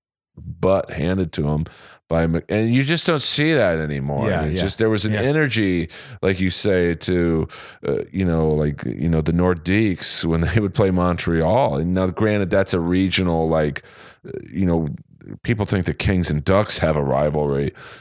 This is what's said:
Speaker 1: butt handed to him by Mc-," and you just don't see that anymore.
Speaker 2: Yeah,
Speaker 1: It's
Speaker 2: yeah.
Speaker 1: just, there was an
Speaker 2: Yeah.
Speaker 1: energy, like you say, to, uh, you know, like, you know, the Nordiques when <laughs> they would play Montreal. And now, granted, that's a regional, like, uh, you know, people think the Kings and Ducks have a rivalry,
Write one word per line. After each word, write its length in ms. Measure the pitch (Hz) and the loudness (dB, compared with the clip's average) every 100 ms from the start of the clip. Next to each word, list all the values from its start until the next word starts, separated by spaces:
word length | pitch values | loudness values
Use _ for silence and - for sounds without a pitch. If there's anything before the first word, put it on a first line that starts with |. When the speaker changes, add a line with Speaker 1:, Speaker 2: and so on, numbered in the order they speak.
| _ _ _ - | _ _ _ -18
Speaker 1:
butt 520 | - 85 92 95 - | -16 -2 2 2 0
handed 420 | - 80 95 87 | -2 -2 0 -2
to 140 | - 73 | -2 -2
him 160 | 76 80 - - - _ | 0 -4 -10 -20 -20 _
by 160 | 82 82 | 0 2
Mc-," 200 | 82 - | 0 -2
and 240 | 104 113 | 0 2
you 100 | 123 | 2
just 220 | 139 165 - | 2 0 0
don't 160 | 156 | 0
see 320 | - - 151 | 0 0 2
that 240 | 156 101 80 | 4 2 2
anymore. 500 | 76 71 67 71 67 | -2 -4 -4 -2 0
Speaker 2:
Yeah, 160 | 87 78 | 0 0
Speaker 1:
It's 120 | 90 | 0
Speaker 2:
yeah. 40 | |
Speaker 1:
just, 160 | 98 - | -2 0
there 100 | 110 | 0
was 160 | 110 107 | 2 0
an 80 | |
Speaker 2:
Yeah. 80 | 107 | 0
Speaker 1:
energy, 680 | 123 156 147 110 101 87 82 - - 120 | 0 0 0 0 0 0 -2 -10 -18 -4
like 160 | 92 92 | -2 0
you 100 | 95 | 0
say, 460 | - 107 92 87 82 | 0 0 2 2 0
to, 520 | - 90 85 82 78 - - - - | 0 0 2 0 -2 -8 -20 -10 -4
uh, 100 | 67 - | -4 -4
you 140 | 90 92 | -2 0
know, 240 | 82 78 | 2 2
like, 320 | 76 76 69 - | 2 0 -2 -8
you 220 | 50 82 | -4 0
know, 120 | 80 | 2
the 120 | 78 | 2
Nordiques 920 | 85 90 87 80 101 110 87 - - 82 | 2 2 0 0 0 2 0 -2 -2 0
when 160 | 82 | 0
<laughs> 120 | 82 | 2
they 60 | 90 | 0
would 140 | 101 | 0
play 160 | - 98 | 2 2
Montreal. 880 | 90 90 85 - 82 80 113 135 71 | 4 2 0 0 0 2 2 0 0
And 160 | 85 | 0
now, 140 | 92 92 | 0 0
granted, 420 | 87 107 104 95 | 0 0 0 2
that's 240 | 98 95 | 2 2
a 60 | 90 | 0
regional, 680 | 85 92 95 87 92 82 80 | 0 2 2 2 0 0 2
like, 360 | 80 76 73 - - - - - | 2 0 -4 -14 -20 -20 -20 -14
uh, 40 | - - | -14 -10
you 140 | 78 92 | -2 0
know, 240 | 85 78 - - 50 - - | 2 -2 -8 -16 -20 -18 -10
people 220 | - 110 101 | -4 -2 0
think 180 | 98 85 | 0 -2
the 80 | |
Kings 380 | 76 - 92 82 | -2 0 0 0
and 120 | 76 | -2
Ducks 360 | 71 95 107 - | 2 2 2 0
have 180 | 80 76 | 0 0
a 60 | |
rivalry, 680 | 69 65 76 76 73 69 71 - - - | 0 0 0 0 0 -2 -4 -6 -20 -20